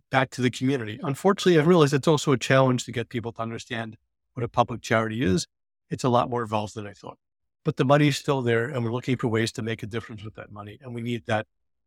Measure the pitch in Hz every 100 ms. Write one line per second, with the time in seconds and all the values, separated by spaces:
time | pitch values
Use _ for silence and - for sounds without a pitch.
0 | - 135 131 - 123 - 131 139 107 107
1 | 151 135 190 196 185 165 151 180 143 143
2 | 165 147 147 127 - 135 131 123 - 117
3 | 110 120 117 113 113 113 - 117 113 -
4 | _ _ _ - 117 - 117 110 - 113
5 | 113 113 170 175 - _ _ _ - -
6 | 127 120 131 120 110 107 104 113 101 -
7 | - - _ _ _ _ 156 - 135 147
8 | 147 135 - 135 120 117 127 131 113 120
9 | - 120 120 113 113 - 110 110 107 110
10 | - 107 107 - - 104 104 107 131 117
11 | 120 117 - 107 - _ _ _